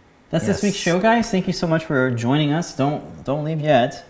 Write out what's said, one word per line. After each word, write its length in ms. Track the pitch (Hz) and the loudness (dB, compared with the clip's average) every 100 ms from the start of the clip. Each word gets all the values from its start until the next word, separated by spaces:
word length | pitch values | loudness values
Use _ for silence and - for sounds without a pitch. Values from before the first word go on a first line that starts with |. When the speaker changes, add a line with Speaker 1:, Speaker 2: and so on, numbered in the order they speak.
| - _ _ | -20 _ _
Speaker 1:
That's 160 | 165 208 | -4 -2
this 120 | 190 | 0
Speaker 2:
Yes. 60 | |
Speaker 1:
week's 140 | 202 190 | 0 -2
show, 220 | - 175 | 0 2
guys. 320 | 214 233 220 | 4 2 2
Thank 160 | 190 180 | 0 -2
you 60 | |
so 140 | 175 175 | -2 0
much 180 | 160 160 | 0 0
for 260 | 143 127 | 0 2
joining 400 | 123 117 143 151 | 0 0 2 2
us. 240 | 151 175 - | 0 -4 -2
Don't, 480 | 139 147 - - | -2 -2 -8 -10
don't 220 | - 143 151 | -6 -4 -4
leave 160 | 160 | -2
yet. 420 | 151 139 127 - - | 2 4 2 -2 -18